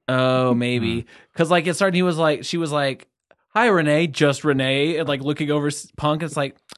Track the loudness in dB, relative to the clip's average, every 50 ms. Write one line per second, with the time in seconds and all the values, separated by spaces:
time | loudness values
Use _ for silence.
0 | _ -4 -2 0 2 2 2 2 2 2 0 0 0 0 -2 -2 -2 -2 -4 -4
1 | -6 -10 -14 -20 -20 _ -4 -2 0 2 2 2 2 0 -2 0 0 0 2 2
2 | 2 0 0 0 0 0 0 -2 -4 -6 -4 -4 -4 -2 -2 -2 -2 -2 -4 -6
3 | -10 -20 _ _ _ _ _ _ _ _ -2 0 2 4 4 4 4 4 2 2
4 | 2 0 0 2 2 2 2 2 0 0 2 2 2 0 0 2 0 0 0 -2
5 | -2 -2 -4 -2 -2 -4 -4 -2 -2 -2 0 0 0 -2 -4 -6 -10 -16 _ -4
6 | -2 -2 -2 -2 -4 -6 -4 -4 -4 -6 -6 _ _ -20 -18